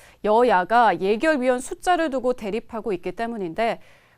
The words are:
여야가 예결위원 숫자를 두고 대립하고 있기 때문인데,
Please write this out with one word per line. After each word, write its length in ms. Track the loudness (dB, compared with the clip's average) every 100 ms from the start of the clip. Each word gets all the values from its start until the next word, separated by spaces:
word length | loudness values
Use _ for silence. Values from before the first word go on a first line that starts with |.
| -20 _
여야가 760 | 2 4 4 4 4 4 4 2
예결위원 600 | 0 0 0 2 0 -2
숫자를 500 | -4 -6 0 0 0
두고 220 | -2 -2
대립하고 600 | -4 -4 -6 -8 -8 -6
있기 180 | -6 -6
때문인데, 680 | -6 -8 -6 -8 -4 -4 -4 -10 -20 _